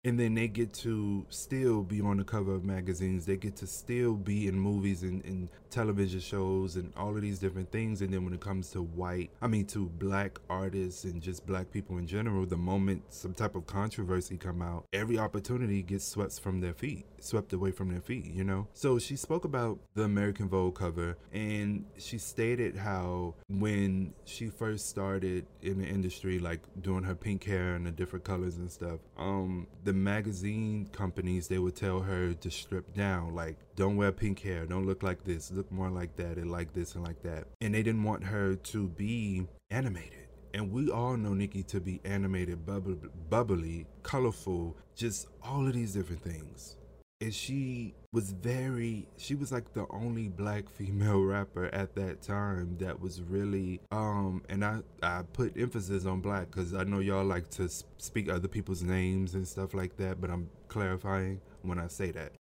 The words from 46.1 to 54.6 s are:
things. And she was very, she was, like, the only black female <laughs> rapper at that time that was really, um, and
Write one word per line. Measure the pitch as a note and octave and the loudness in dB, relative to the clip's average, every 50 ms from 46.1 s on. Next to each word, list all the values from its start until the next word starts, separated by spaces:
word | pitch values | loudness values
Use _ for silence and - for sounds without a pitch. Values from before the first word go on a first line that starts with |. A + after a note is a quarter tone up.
| F2 D#2+ | -4 -6
things. | - F2+ E2 D#2 D#2 C#2+ C2+ - - - - - - - - - - _ _ _ | -4 -6 -8 -6 -10 -12 -14 -14 -16 -16 -16 -18 -18 -20 -20 -20 -20 _ _ _
And | A2 A2 G#2 | -4 -4 -4
she | - - - C3+ C#3 C3+ B2+ B2+ A#2+ A#2 G2 - - - - | -4 -4 -2 -2 0 0 -2 -2 -4 -6 -6 -8 -12 -14 0
was | - A#2 G2+ F#2+ | 2 2 2 2
very, | G2 F2+ F2+ A#2+ B2+ B2+ B2+ C3 B2+ A#2+ A#2 A#2 A2+ G#2 - - - - | -4 -2 0 0 0 2 0 0 0 0 0 0 -2 -2 -6 -10 -12 -12
she | - - C#3 | -4 -4 -2
was, | C#3 C#3 B2+ | -2 -2 -2
like, | C3+ B2 A2+ - - | -2 -4 -4 -4 -4
the | A2+ F#2+ - | -4 -4 -4
only | - G2 A#2 A#2+ A#2 A2+ A2 G2+ | -4 -4 -2 -2 0 0 -2 -2
black | F2 F2+ G2+ G#2 G#2 G#2 G2+ - | -2 -2 -2 0 0 -2 -4 -6
female | - - G2+ F#2+ G2+ G2+ G2+ G#2+ G2+ G2 | -8 -6 -4 0 2 4 6 8 8 8
<laughs> | |
rapper | F#2+ F#2+ G2 G2+ G2 - - F2+ F2+ | 6 6 4 2 0 -2 -2 -2 -2
at | - - G2 G2 F#2 - | 0 0 -2 -2 -2 -2
that | G2+ G2 F#2 - - | -2 -2 -2 -4 -6
time | - - G2+ G2+ G#2 G2+ F#2+ F2+ F2+ F2 F2 E2+ | -4 -2 -2 0 0 0 0 0 -2 -2 -2 -2
that | F#2 F2+ C#2 - | -2 -4 -2 -4
was | F2+ F#2+ E2 F2+ | -4 -6 -6 -6
really, | F2 E2+ F#2+ G2 G2+ G2+ G2 G2 F#2+ F2+ F2+ F2 - - | -4 -2 0 0 2 2 2 0 0 0 -2 -4 -6 -4
um, | G#2 G#2+ A2 G#2+ G#2 G2+ G2 F#2+ F#2 F#2 - - | -2 0 0 2 2 2 2 2 0 -2 -4 -2
and | F#2 G2 | 0 2